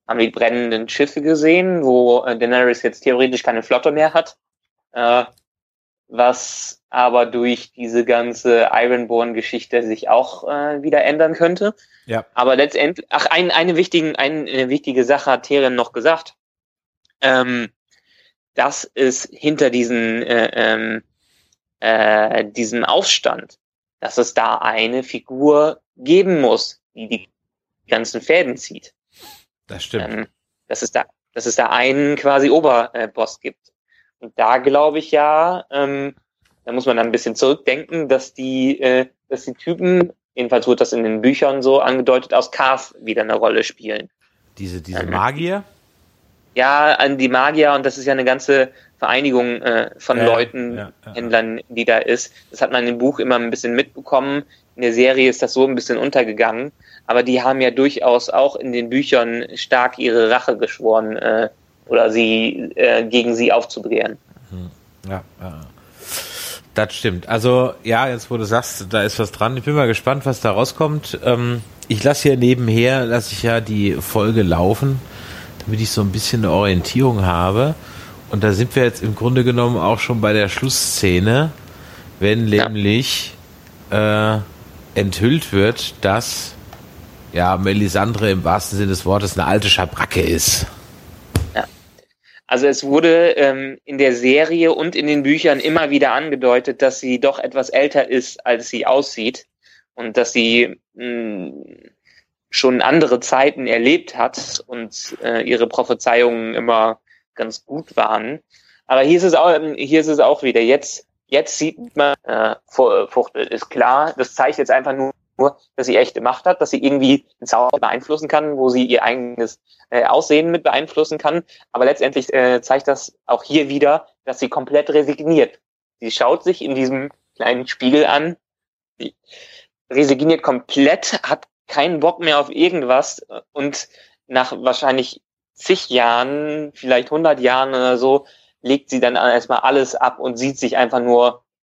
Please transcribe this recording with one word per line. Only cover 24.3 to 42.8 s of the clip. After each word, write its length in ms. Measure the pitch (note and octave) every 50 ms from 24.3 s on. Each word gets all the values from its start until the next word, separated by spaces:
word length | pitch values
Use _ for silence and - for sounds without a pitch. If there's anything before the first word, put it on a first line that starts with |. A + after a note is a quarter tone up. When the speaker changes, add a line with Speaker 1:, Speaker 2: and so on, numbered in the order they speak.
| -
Speaker 1:
da 240 | - A2+ A2+ A2+ A#2
eine 440 | - A#2 A2 A2+ A2 A2+ A#2+ C3 B2+
Figur 760 | B2+ - B2 - - C3 C3 C#3 D3 D3 D3 D3+ D#3 - - _ _ _
geben 440 | - B2+ C3+ D#3+ F#3+ G3 F#3+ F#3 D#3
muss, 400 | C3+ A#2+ G#2+ A#2 - - - _ _ _ _
die 140 | A2+ A2+ G#2+
die 200 | A#2 G#2+ - _ _ _ _ _ _ _ _ _ _ _ _ -
ganzen 320 | A#2+ A2 A#2 A2+ - A#2
Fäden 360 | - - D#3 F3+ F3+ - A2+
zieht. 380 | - - - - - - - _ _ _ _ _ _ - - - - _ _ _ _ _
Speaker 2:
Das 160 | - G2+ G2 -
stimmt. 200 | - - A#2 A2+ A2+
Speaker 1:
Ähm, 180 | A2+ G#2+ A2 - _ _ _ _ _ _ _ -
dass 140 | - - -
es 100 | A2+ -
da, 120 | B2+ - - _ _ _ _ -
dass 140 | A#2+ A2+
es 100 | A#2+ A2+
da 100 | - B2 A2+
einen 460 | - A#2+ B2 C3 C3+ C#3+ C#3+ C#3+ D3
quasi 340 | C#3 - C#3 C#3 C#3 C3+ C#3+
Oberboss 920 | C#3 D#3+ D#3 D3+ B2+ A#2 A#2 B2 - B2 A2+ G#2+ - - A2 - - -
gibt. 320 | - - - _ _ _ _ _ _ _ _ _ _ _ _ _
Und 120 | - A2+ - -
da 200 | A#2 A2 B2 C3
glaube 400 | B2 C#3 C3+ C#3+ D3 D3+ C#3+ D#3+
ich 120 | D#3 -
ja, 540 | - D3 D3 D3+ D#3 D#3 E3 F3 F3+ F3+ - _
ähm, 440 | - C#3 C#3+ C#3 C#3 C#3 C#3 C#3+ C#3 _ _ _ _ _ _ _ _ _ _
da 80 | - A#2+
muss 140 | B2+ B2+
man 100 | C3+ A#2+
dann 100 | A#2 A2+
ein 60 | A#2 A2+
bisschen 220 | A2+ - A#2+ A2
zurückdenken, 720 | - - C3+ C#3+ - - - B2+ D3 D#3 - E3+ E3 D#3 C3+
dass 240 | C3 C3 C3 - -
die, 480 | - C3 C3 C3 C3 C3 C3+ C#3 -
äh, 260 | C3+ B2+ B2+ B2+ C3 B2+ _ _ _ -
dass 160 | C3+ B2+ -
die 80 | - B2+
Typen, 600 | - - E3 E3+ F3 F3+ F3+ F#3 F3+ F3 F3 - _ _ _ _
jedenfalls 320 | C3 B2 A#2 B2+ A#2+ A2+
wurde 120 | B2+ A#2+ -
das 140 | B2 - -
in 80 | A#2+ A2+
den 180 | A2 A2 A2
Büchern 400 | G#2+ B2+ C#3 - D#3+ C#3+ C#3 C#3
so 200 | B2 C3 C3+ C#3
angedeutet, 520 | C3+ C3 B2+ C3 B2 B2 B2+ B2+ B2+ - -
aus 180 | B2+ A#2+ -
Karth 440 | - - C#3+ C3 C3 B2+